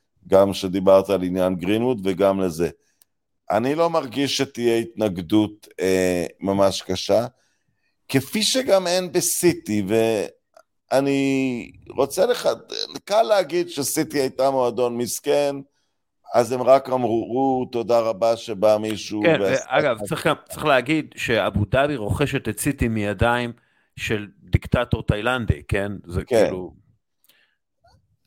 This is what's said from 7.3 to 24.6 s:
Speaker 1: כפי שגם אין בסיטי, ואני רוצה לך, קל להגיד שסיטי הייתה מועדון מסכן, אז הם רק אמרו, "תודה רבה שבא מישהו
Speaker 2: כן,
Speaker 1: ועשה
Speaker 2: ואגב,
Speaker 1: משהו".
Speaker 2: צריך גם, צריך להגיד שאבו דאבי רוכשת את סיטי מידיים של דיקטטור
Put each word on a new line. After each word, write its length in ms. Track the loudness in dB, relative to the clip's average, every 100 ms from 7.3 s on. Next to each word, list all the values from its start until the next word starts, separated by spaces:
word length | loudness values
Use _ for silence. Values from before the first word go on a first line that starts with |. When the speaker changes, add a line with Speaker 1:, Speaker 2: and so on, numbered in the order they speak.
| -8 _ _ _ _ _ _ -4
Speaker 1:
כפי 360 | -2 -2 -4
שגם 440 | -2 -2 2 2 2
אין 240 | -2 -2
בסיטי, 720 | -2 -2 0 2 0 -2 -2 0 2 2 2 -2 -8 _ -20 _ _ -2
ואני 800 | 0 2 0 0 0 -2 -4 -8 -16 -8
רוצה 360 | -2 -2 0 0
לך, 240 | 0 -2 -4 -6 -12 -10 -12
קל 200 | -2 0
להגיד 460 | 2 2 0 -2 -4
שסיטי 500 | -4 -4 -2 -2 0
הייתה 320 | -2 0 0
מועדון 460 | 2 0 0 -2 -2
מסכן, 580 | -4 -4 0 0 0 -4 -10 _ _ _ _ _ -4
אז 180 | 0 0
הם 100 | 2
רק 280 | 4 4 4
אמרו, 760 | -2 0 0 -2 0 0 0 -2
"תודה 280 | -4 0 2
רבה 380 | 2 0 0 0
שבא 400 | -4 0 2 2
מישהו 400 | 0 -6 -6 -2
Speaker 2:
כן, 180 | 2 2
Speaker 1:
ועשה 240 | 2 -2 -2
Speaker 2:
ואגב, 240 | -2 0 -2
Speaker 1:
משהו". 120 | -6
Speaker 2:
צריך 200 | -4 -2
גם, 80 | -2 -6
צריך 160 | -4 2
להגיד 480 | 2 2 -2 -4 -8
שאבו 480 | -2 0 0 0 0
דאבי 300 | 0 0 -2
רוכשת 540 | -4 -2 -2 -2 -6
את 100 | -4
סיטי 280 | -4 -2 -2
מידיים 640 | -2 -2 0 0 0 -4 -10 _ _ _ -12
של 320 | -6 -4 -6 -14
דיקטטור 600 | -2 -2